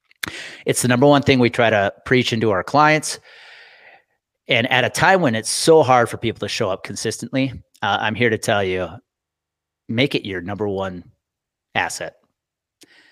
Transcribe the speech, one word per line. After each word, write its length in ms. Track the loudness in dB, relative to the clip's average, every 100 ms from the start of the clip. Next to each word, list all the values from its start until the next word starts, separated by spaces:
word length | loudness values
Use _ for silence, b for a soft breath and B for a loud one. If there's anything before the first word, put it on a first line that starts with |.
| _ _ -14 B B B -4
It's 160 | -2
the 60 | 2
number 200 | 4 6
one 140 | 6
thing 180 | 4 2
we 100 | 2
try 200 | 2 2
to 240 | 2 0 -4 0
preach 280 | 0 2
into 160 | 0 0
our 140 | -2
clients. 560 | 0 2 4 2 -2 -10 B B B B B B B B B B _ _ -2
And 200 | 0 2
at 120 | 0
a 60 | 0
time 320 | 2 2 4
when 140 | 2 -2
it's 140 | -4
so 340 | -2 4 6
hard 260 | 6 4 2
for 80 | -2
people 220 | -6 -6
to 100 | -8
show 200 | -4 -4
up 140 | -4
consistently, 680 | -8 -8 -8 -8 -8 -4 -4 -8 -18 _
uh, 160 | -4 -2
I'm 140 | -2 0
here 140 | 0
to 80 | 0
tell 260 | 0 0
you, 260 | 0 -4 -6 -10 _ _ _ _ _ _ _ _ -8
make 260 | -2 0 -2
it 120 | -6
your 140 | -8
number 260 | -8 -6 -4
one 440 | -4 -6 -10 -16 _ _ _ _ _ _
asset. 440 | -4 -4 -6 -12 -14 _ _ _ _ _ _ b b b